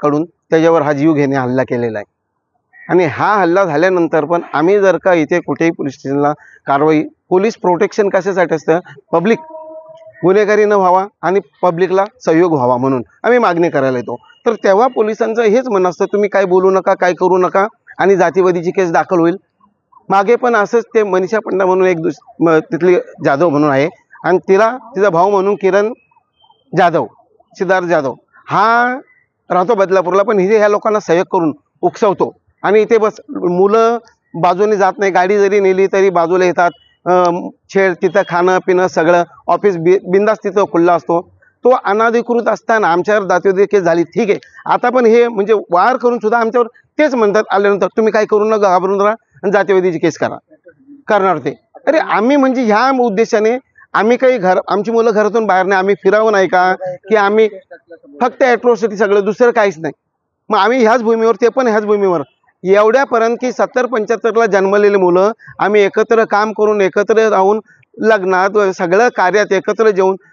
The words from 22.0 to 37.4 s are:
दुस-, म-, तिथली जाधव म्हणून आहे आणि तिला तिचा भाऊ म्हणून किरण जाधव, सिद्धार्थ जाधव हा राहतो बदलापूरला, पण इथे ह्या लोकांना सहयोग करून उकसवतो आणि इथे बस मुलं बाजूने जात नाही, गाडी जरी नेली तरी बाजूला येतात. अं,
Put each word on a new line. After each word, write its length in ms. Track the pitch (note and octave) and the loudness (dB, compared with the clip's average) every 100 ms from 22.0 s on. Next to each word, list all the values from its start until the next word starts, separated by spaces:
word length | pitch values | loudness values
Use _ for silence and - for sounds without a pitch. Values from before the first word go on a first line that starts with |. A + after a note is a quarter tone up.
दुस-, 340 | E3 C#3+ _ - | -4 -8 _ -2
म-, 200 | E3 D#3+ | 2 2
तिथली 360 | D#3 E3 F3+ F3+ - - D3 | 0 -2 0 0 -2 -6 -2
जाधव 240 | C#3 F3 | 0 0
म्हणून 220 | C#3+ D3+ | 2 0
आहे 180 | C3+ D3+ - _ - | 0 -2 -6 _ -8
आणि 140 | D#3 F3+ | -2 -2
तिला 400 | - F#3+ A3 B3+ | 0 2 2 -2
तिचा 320 | - F#3 G3+ | -10 -2 0
भाऊ 200 | E3 F#3+ | 2 2
म्हणून 260 | G3+ F#3+ G#3 | 0 -2 -2
किरण 380 | - F#3+ G#3 B3+ _ _ _ _ _ _ _ D#3+ | 0 0 -2 -6 _ _ _ _ _ _ _ 0
जाधव, 280 | F3 D#3+ A2+ _ _ _ _ | 0 0 -4 _ _ _ _
सिद्धार्थ 320 | - F3+ F#3+ F3 | -8 -2 -2 0
जाधव 280 | E3+ C3+ A#2 _ _ - | -2 -2 -8 _ _ -6
हा 520 | D#3 A3 A#3 A#3+ B3+ - _ _ _ - | -2 2 2 0 -4 -14 _ _ _ -4
राहतो 260 | F3+ F3+ A3 | -2 0 0
बदलापूरला, 480 | F#3+ F#3+ F3 F#3 | 0 0 0 0
पण 160 | G3+ G#3+ | 0 0
इथे 180 | F#3 A3 | 2 2
ह्या 100 | G#3 | 2
लोकांना 320 | G#3 A3 G#3 | 0 -2 -4
सहयोग 260 | - E3+ F#3 | 0 -2 0
करून 220 | - E3 - _ - | -2 -2 -6 _ -6
उकसवतो 540 | F3+ - G#3+ F3 C#3 - _ _ | -4 0 -2 0 -2 -4 _ _
आणि 180 | - G#3 | 0 0
इथे 160 | G#3+ A3+ | 2 2
बस 160 | G#3 - - | 0 -4 -14
मुलं 680 | C#4+ F#3 F3 G3 A3 A3+ A#3 A3+ _ _ E3+ | -6 -4 0 2 2 0 -2 _ _ _ -4
बाजूने 340 | F3 F3+ G#3+ G#3 | -2 0 0 0
जात 180 | G3+ - | 0 0
नाही, 140 | G3+ | -2
गाडी 260 | F3+ F3+ G#3 | 0 0 2
जरी 220 | G3 G#3 | 2 2
नेली 280 | F#3+ F#3+ F#3+ | 2 2 0
तरी 220 | G3 G3 | 2 0
बाजूला 360 | F3 E3 F3+ F3+ | 0 0 0 0
येतात. 260 | F3 F3 - _ _ - | 0 -2 -2 _ _ -2
अं, 440 | F3+ F3+ F3 | 2 2 -2